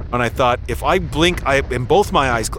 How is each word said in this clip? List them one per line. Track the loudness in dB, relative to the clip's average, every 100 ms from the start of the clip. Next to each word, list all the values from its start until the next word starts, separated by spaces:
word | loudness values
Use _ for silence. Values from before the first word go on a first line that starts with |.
| -6
And | -2
I | -2
thought, | 2 0 0 -4
if | -4
I | 0 0
blink, | 0 0 0 0
I, | 0 0
and | 0 -4 2
both | 2 4
my | 2 2
eyes, | 0 -2